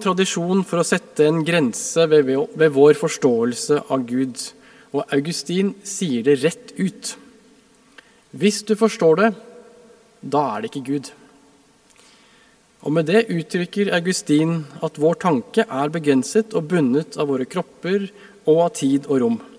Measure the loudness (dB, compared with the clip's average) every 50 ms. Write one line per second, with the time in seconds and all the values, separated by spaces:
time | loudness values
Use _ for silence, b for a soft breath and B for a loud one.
0 | 0 0 0 2 0 0 -2 -2 -2 0 0 0 0 0 0 -2 0 0 -2 -2
1 | -4 -2 0 2 2 4 2 2 0 0 2 2 2 0 -2 -4 -8 -2 0 0
2 | 2 4 4 4 4 4 2 0 -2 -2 0 2 2 2 6 6 6 6 6 4
3 | 0 -4 -2 0 2 2 2 2 0 0 -2 -4 -2 0 0 -2 0 -2 -4 -4
4 | -2 -2 -2 -2 -2 -4 -6 -10 -12 -14 B B B B B B B B -8 -8
5 | -4 -2 -2 -2 -2 -2 -4 -6 -6 -4 -2 -2 -2 -2 -4 -8 -12 -12 -8 -6
6 | -4 -2 -2 0 2 2 2 2 2 -2 -4 -6 -12 -14 -8 -6 -4 -4 -6 -8
7 | -12 -14 -14 -14 -18 -20 -20 _ _ _ _ _ _ _ _ _ b b b b
8 | b b b b b b -6 -2 0 0 0 -2 -2 -4 0 2 0 0 2 2
9 | 4 4 4 4 4 2 0 -2 -10 -20 -20 -20 -20 -20 -20 -20 -20 -20 -20 _
10 | _ _ _ _ -8 -2 0 0 0 0 -2 -6 -8 -8 -8 -10 -6 -6 -6 -6
11 | -6 -10 -16 -20 -20 -20 -20 _ _ _ _ _ _ _ _ _ _ b b b
12 | b b b b b b b b b b b b b b _ _ -6 -2 0 0
13 | 0 2 2 2 2 0 -2 -6 -4 -4 -4 -4 -4 -4 -4 -4 -2 0 -2 -2
14 | -2 -2 -4 -4 0 0 2 2 2 2 -2 -4 -6 -10 -10 -8 -8 -8 -4 0
15 | 0 0 0 0 0 0 0 0 -2 -2 -2 -2 -2 -2 -2 -4 -4 -4 -4 -2
16 | 0 2 2 2 0 0 0 0 0 0 -2 -6 -4 0 0 0 2 2 2 0
17 | -2 -4 -6 -6 -4 -2 -2 -4 -4 -4 -6 -6 -8 -8 _ _ -4 -4 -2 -2
18 | -4 -6 B B B B B B 0 2 4 4 2 2 0 -2 0 0 0 0
19 | 0 0 0 2 2 0 0 -2 -6 -12 -20